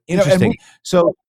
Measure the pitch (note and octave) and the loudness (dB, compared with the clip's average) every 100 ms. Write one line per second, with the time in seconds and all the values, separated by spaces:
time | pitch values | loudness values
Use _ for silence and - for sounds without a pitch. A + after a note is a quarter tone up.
0 | - F3+ E3+ F#3 F#3+ - _ _ - F3+ | -4 -2 0 2 0 -2 _ _ -4 0
1 | E3+ - | 0 -4